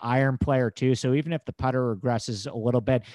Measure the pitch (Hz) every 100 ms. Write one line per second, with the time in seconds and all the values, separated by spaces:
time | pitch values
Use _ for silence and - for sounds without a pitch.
0 | 120 127 135 127 - 131 120 - 131 127
1 | 131 139 156 160 - - 131 127 123 98
2 | 123 117 - 104 131 113 117 123 110 127
3 | -